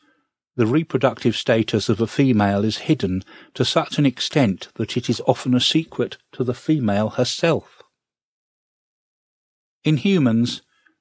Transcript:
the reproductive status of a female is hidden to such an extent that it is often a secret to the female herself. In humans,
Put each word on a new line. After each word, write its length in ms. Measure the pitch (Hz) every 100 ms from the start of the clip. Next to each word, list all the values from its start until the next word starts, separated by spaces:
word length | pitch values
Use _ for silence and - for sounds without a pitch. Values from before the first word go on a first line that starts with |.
| _ _ _ _ _
the 120 | - 110
reproductive 720 | 143 165 120 131 110 120 107
status 520 | - 113 107 110 -
of 120 | 101
a 60 | 113
female 580 | - 135 110 101 101
is 140 | 107 -
hidden 460 | - 151 92 92 - - -
to 100 | -
such 340 | 127 170 151 -
an 80 | 143
extent 640 | - - 156 117 92 -
that 220 | - 113 127
it 140 | -
is 100 | - -
often 260 | 127 135
a 80 | 123
secret 560 | - 165 160 - 117 - _
to 140 | -
the 100 | 123
female 560 | 120 - 156 110 101 107
herself. 720 | - - - 170 120 - _ _ _ _ _ _ _ _ _ _ _ _ _ _ _ _ _ _ _ _ _
In 140 | 151 151
humans, 640 | 196 190 127 113 117 - _ _ _ _